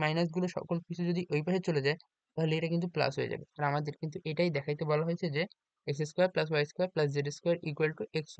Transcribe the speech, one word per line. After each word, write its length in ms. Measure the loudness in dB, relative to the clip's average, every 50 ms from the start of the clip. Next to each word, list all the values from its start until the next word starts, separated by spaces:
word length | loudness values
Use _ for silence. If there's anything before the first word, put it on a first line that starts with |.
মাইনাসগুলো 440 | 0 2 2 2 2 0 0 0 -2 -2 -2
সকল 200 | -4 -4 -2 -4 -4 -4 -6
কিছু 140 | -4 -2 0 0
যদি 120 | 0 0 0 0 0
ওই 60 | 0 2
পাশে 140 | 2 0 0 2 2
চলে 120 | 0 2 2
যায়, 100 | 2 0 -2 -6 _ _ _ _ _ -2
তাহলে 160 | 0 2 2 2 2
এটা 100 | 0 0 0
কিন্তু 120 | 0 -2 -2 0
প্লাস 180 | 0 0 0 2 0
হয়ে 120 | -2 -2
যাবে। 120 | -4 -6 -8 -10 _
আর 80 | -2 0 0
আমাদের 240 | 0 0 -2 -4 -6 -6
কিন্তু 160 | -8 -8 -8 -6 -6 -4
এটাই 200 | 0 2 2 2 2
দেখাইতে 260 | -2 -2 -2 -4 -2 0 0
বলা 140 | 2 2 2 0
হয়েছে 180 | -2 -2 -2 -2 0
যে 60 | -2 -2 -4 _ _ _ _ _ _ -6
এক্স 140 | -4 -2 -2 -4 -2
স্কয়ার 180 | 2 2 2 2 2
প্লাস 140 | 0 0 2
ওয়াই 120 | 2 0 0 0
স্কয়ার 180 | 0 -2 -2 -2 0
প্লাস 140 | 0 0 2 2
জেড 120 | 0 -2 -2 -4
স্কয়ার 200 | -2 0 2 2 2 0 -4
equal 200 | -2 0 0 0 0 -2
to 60 | -6 -4 -4 -4 -4
X 20 | -4 0 0